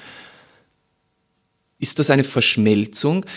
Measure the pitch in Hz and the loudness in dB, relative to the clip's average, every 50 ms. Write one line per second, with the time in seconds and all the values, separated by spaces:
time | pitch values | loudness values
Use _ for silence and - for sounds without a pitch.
0 | - - - - - - - - _ _ _ _ _ _ _ _ _ _ _ _ | -20 -20 -20 -20 -20 -20 -20 -20 _ _ _ _ _ _ _ _ _ _ _ _
1 | _ _ _ _ _ _ _ _ _ _ _ _ _ _ _ - 127 - - - | _ _ _ _ _ _ _ _ _ _ _ _ _ _ _ -8 -6 -6 -2 -2
2 | 147 - 139 139 131 - - 123 113 - - 113 107 107 107 101 107 107 - - | 0 2 2 2 2 0 0 -2 0 0 0 2 2 2 4 2 0 -2 -4 -2
3 | - 143 165 190 190 - - | -2 0 -2 -2 -6 -8 -14